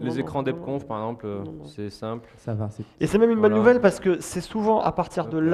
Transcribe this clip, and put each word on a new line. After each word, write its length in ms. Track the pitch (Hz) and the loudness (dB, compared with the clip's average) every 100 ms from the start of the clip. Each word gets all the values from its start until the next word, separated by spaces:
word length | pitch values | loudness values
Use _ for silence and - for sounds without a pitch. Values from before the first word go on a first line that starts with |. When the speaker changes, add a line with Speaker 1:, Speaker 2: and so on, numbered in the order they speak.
Speaker 1:
les 80 | - | -4
Speaker 2:
Non, 60 | 127 | -4
Speaker 1:
écrans 260 | - 139 | -4 -2
Speaker 2:
non, 20 | |
non, 140 | 131 127 | -2 -4
Speaker 1:
d'EpConf, 240 | - 139 | -4 -6
Speaker 2:
non. 40 | - | -6
Speaker 1:
par 120 | 107 | -6
exemple, 280 | 110 120 104 | -6 -6 -8
euh, 180 | 101 | -8
Speaker 2:
Non, 80 | 160 | -8
non. 120 | 156 | -12
Speaker 1:
c'est 240 | 147 - 104 | -14 -10 -10
simple. 400 | - 110 117 - - | -8 -8 -8 -10 -14
Speaker 3:
Ça 160 | - | -6
va, 160 | 107 104 | -4 -4
c'est 160 | - - - | -8 -12 -4
Speaker 2:
Et 60 | 165 | 0
c'est 100 | 220 | 4
même 140 | 233 | 4
une 60 | 220 | 6
bonne 160 | 214 | 4
Speaker 1:
Voilà. 40 | 214 | 6
Speaker 2:
nouvelle 240 | 226 247 | 6 6
parce 200 | 202 - | 4 2
que 200 | 190 165 | 0 0
c'est 220 | - 180 | -2 -10
souvent 380 | - 220 214 220 | -6 -2 2 2
à 120 | - | 2
partir 320 | - 170 185 | -2 -4 -4
Speaker 1:
Hop 60 | 151 | -4
Speaker 2:
de 80 | 160 | 0
Speaker 1:
là. 120 | 160 | 4